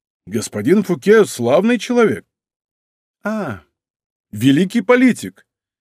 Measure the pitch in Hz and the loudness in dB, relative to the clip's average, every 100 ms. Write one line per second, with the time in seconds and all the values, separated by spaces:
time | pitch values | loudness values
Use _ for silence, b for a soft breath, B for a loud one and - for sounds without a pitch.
0 | _ _ - 110 - 107 104 202 190 170 | _ _ -10 -8 -6 -6 0 0 0 -4
1 | 185 220 180 - 117 147 214 240 - 240 | 2 2 2 -2 0 0 2 -2 -2 0
2 | 220 98 - _ _ _ _ _ _ _ | 0 -2 -10 _ _ _ _ _ _ _
3 | _ _ 208 220 170 95 _ _ _ _ | _ _ -8 -6 -8 -10 _ _ _ _
4 | _ _ _ 104 127 139 185 233 - 247 | _ _ _ -2 2 2 0 -2 2 4
5 | 254 - 95 - _ _ _ _ | 4 2 -6 -16 _ _ _ _